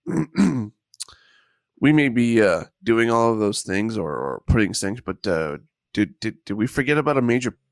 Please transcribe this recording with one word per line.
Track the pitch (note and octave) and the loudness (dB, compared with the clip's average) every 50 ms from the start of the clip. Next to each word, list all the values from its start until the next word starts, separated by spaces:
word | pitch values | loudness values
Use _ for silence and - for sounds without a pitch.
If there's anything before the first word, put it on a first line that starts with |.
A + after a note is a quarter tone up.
| - | -10
<clears throat> | - - D#3+ D#3 D3+ D#3+ - G3 F#3 D3+ B2+ G#2+ G#2 - _ _ _ _ - - _ - _ _ _ _ _ _ _ _ _ _ _ _ - | -6 -4 -4 -4 -4 0 0 0 0 0 -4 -6 -8 -12 _ _ _ _ -18 -18 _ -20 _ _ _ _ _ _ _ _ _ _ _ _ 0
we | - C#3 D3+ | 2 4 4
may | D3+ C#3+ C3+ | 4 4 2
be, | A2+ B2 A#2+ A#2+ A#2 A2+ G#2+ | 2 2 2 2 4 4 4
uh, | G2 E2+ D#2+ D#2+ - _ _ - | 4 2 0 -4 -8 _ _ -2
doing | G#2 A2+ A2+ A#2 A#2 | 0 2 2 2 2
all | A#2 A#2 A#2 A#2 A2+ | 2 2 2 2 2
of | A2 | 2
those | G#2+ G2+ G#2 - - | 0 -2 -2 -4 -4
things | - F#2 G2 G#2 A2+ A2+ | -4 -2 -2 -2 -2 -4
or, | G#2+ F2 D#2 | -4 -6 -6
or | C#2+ A#1+ B1+ C2+ B1 - _ | -6 -6 -6 -6 -8 -6 _
putting | - - A#2 G#2+ F2+ F2 | 0 2 2 2 2 0
things, | - - G2 G#2 B2 | -4 -6 -6 -8 -8
but, | - - F2+ - - | -8 -10 -10 -8 -4
uh, | G2+ F2 D#2+ D#2+ D2+ C#2+ D2+ _ _ _ _ _ _ - | -4 -2 -2 -2 -4 -6 -10 _ _ _ _ _ _ -4
did, | - G#2 - - - | -4 -4 -4 -4 -10
did, | - A2 - _ _ | -10 -10 -10 _ _
did | - G2+ | -8 -6
we | G#2+ G#2+ | -4 -4
forget | C3 - - C3+ B2+ D3 D3+ | -4 -2 -4 -2 0 0 0
about | D3 D3+ C#3+ | 0 0 0
a | C3+ B2 | 2 2
major | A#2 A#2 B2+ B2 A#2 - _ _ _ | 2 2 0 0 -4 -8 _ _ _